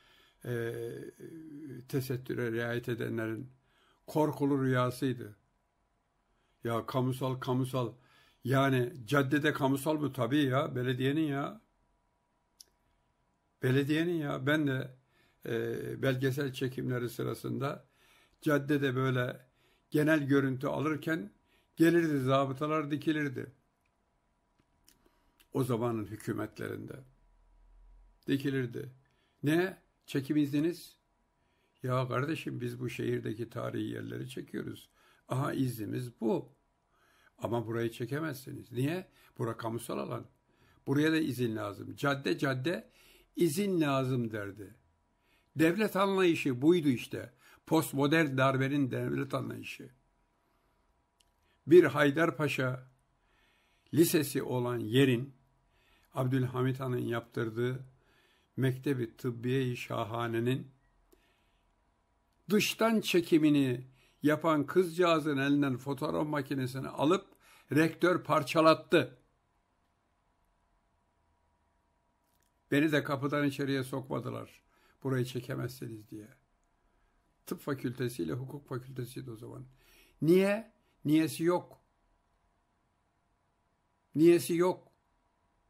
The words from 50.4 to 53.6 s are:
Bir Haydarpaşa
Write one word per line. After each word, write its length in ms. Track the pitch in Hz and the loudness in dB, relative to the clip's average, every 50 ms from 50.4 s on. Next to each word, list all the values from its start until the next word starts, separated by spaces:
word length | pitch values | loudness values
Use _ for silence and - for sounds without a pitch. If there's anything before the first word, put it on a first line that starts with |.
| _ _ _ _ _ _ _ _ _ _ _ _ _ _ _ _ _ _ _ _ _ _ _ _ _ | _ _ _ _ _ _ _ _ _ _ _ _ _ _ _ _ _ _ _ _ _ _ _ _ _
Bir 180 | - 151 180 165 | 8 10 10 10
Haydarpaşa 1040 | 143 123 147 151 143 135 160 165 170 - - 151 143 - - 131 127 127 131 - - _ _ _ _ _ _ _ _ _ _ _ _ _ _ | 8 6 4 4 4 4 4 2 0 2 0 -2 -2 0 0 -2 -2 -4 -6 -10 -18 _ _ _ _ _ _ _ _ _ _ _ _ _ _